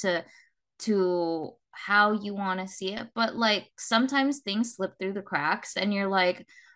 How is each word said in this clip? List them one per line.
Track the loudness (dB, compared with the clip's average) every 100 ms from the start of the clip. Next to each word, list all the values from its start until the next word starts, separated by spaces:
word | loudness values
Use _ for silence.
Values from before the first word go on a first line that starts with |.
to, | -2 -2 -4 -20 _ _ _ -10
to | 0 2 2 2 0 -2 -6 -12 _
how | -12 0 4 4
you | 2 -4 -4
wanna | -4 -4 -6
see | -6 -6
it, | -6 -8 -2
but, | -2 0
like, | 0 0 -2 -10
sometimes | 0 2 4 2 2 0
things | -2 -2 -2 -2
slip | -6 -4
through | -4
the | -4
cracks | -4 -2 0 -2 -2 -2
and | 0
you're | 0 2
like, | 4 4 2 -6 -20 -20